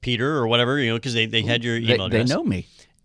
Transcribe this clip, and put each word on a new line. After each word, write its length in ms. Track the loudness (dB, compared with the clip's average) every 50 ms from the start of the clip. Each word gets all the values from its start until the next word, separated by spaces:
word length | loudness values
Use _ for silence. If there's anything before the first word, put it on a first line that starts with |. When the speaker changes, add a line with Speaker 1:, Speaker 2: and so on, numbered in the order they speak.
Speaker 1:
Peter," 340 | -4 -4 -2 -2 0 -2 0 0
or 100 | 0 2
whatever, 300 | 2 2 2 2 2 0
you 140 | 0 0
know, 80 | -2 -2
'cause 140 | -4 -4 0
they, 120 | 0 0
they 160 | 0 0 0
had 220 | 0 2 0 0 0
your 160 | -2 -2 -2
Speaker 2:
They, 140 | 2 2 2
Speaker 1:
email 160 | 2 2 0
Speaker 2:
they 80 | 0 2
Speaker 1:
address. 100 | 2 2
Speaker 2:
know 140 | 0 0 0
me. 240 | -2 -2 -2 -4 -10 _ _ -20 _ _ _ _